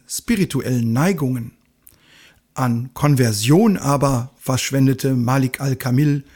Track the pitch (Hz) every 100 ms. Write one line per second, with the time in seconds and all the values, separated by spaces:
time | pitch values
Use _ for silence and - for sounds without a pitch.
0 | - - - 226 185 135 117 127 117 120
1 | 175 175 135 127 113 - _ _ _ _
2 | _ _ - _ _ - 127 117 127 -
3 | 147 139 120 104 113 160 226 190 139 143
4 | 139 127 123 _ - 127 - 139 135 127
5 | 139 131 120 135 131 - 135 127 127 123
6 | 151 143 -